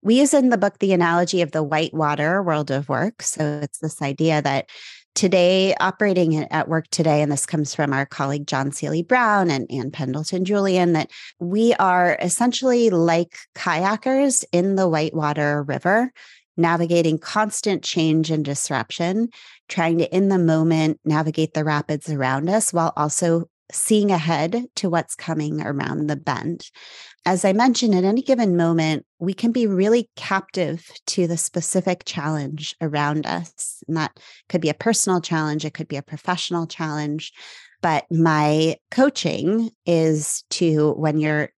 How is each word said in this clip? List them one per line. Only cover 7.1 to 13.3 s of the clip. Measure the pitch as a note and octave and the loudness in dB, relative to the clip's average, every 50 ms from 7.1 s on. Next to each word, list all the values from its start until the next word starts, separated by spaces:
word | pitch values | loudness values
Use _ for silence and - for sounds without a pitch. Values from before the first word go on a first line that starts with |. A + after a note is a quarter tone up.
| D3 D3+ D3+ | 4 2 2
and | D3 | 0
this | D3 C#3 - | -2 -4 -4
comes | - - D#3 D3+ C#3+ - | -4 -4 -4 -4 -4 -2
from | - D3+ C#3 C#3 | -2 -2 0 0
our | C3+ C#3 | -2 -2
colleague | C#3 - - C#3+ C#3 C#3+ D3 D3 - | -4 -4 -6 -4 -4 -4 -6 -6 -4
John | - C3 C3+ C#3+ C#3 | -4 -2 -2 -4 -4
Seely | - - C#3+ D3+ D#3+ F3 | -6 -6 -4 -4 -4 -2
Brown | - B3+ B3+ B3 A3 G#3 G3+ F#3+ F3 | 0 0 2 2 2 2 2 2 2
and | D3 C3+ A#2+ - | 0 -2 -4 -6
Ann | - C#3 B2+ - - | -6 -6 -6 -6 -6
Pendleton | - C#3+ C3 B2+ D3 D#3+ - - F#3 F#3 | -6 -6 -6 -6 -6 -6 -6 -4 -4 -2
Julian, | F3+ G#3 G3+ G3 G3 F#3 F#3 F3+ F3 E3+ | -2 0 0 0 2 2 2 4 4 2
that | D#3 - - - - - - - _ | 2 0 -4 -8 -20 -20 -20 -14 _
we | F3 F3 F#3 G#3 A3+ A#3 A#3 | -6 -4 0 2 4 4 4
are | - F#3+ F#3+ F3+ F3+ F3+ F3 - - | 4 2 2 4 4 4 2 2 0
essentially | - F3+ F3 - A#3+ B3 A#3+ - C4 C4 B3 A#3+ A#3 A3+ | -2 -4 -2 0 0 0 0 0 0 2 2 4 4 4
like | F#3 E3+ E3 E3+ E3 E3+ F3 E3+ | 4 4 4 4 4 2 0 -2